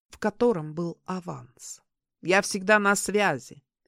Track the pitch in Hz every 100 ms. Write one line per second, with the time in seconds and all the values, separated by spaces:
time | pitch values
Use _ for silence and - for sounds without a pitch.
0 | _ - 214 - 240 180 151 156 170 -
1 | - 185 175 127 120 _ - - _ _
2 | _ _ 160 190 202 202 190 214 202 196
3 | - 202 196 135 - - _ _